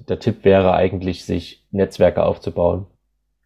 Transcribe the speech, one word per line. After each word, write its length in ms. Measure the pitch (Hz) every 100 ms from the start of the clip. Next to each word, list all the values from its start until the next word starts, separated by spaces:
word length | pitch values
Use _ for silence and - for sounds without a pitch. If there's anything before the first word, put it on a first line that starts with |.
| -
der 100 | 92
Tipp 260 | 117 -
wäre, 300 | 98 98 92
eigentlich 500 | 87 95 95 92 90
sich 400 | - 90 - - _
Netzwerke 540 | 98 95 - 90 90
aufzubauen. 640 | 87 98 95 90 87 90 98 _ _ _ _ _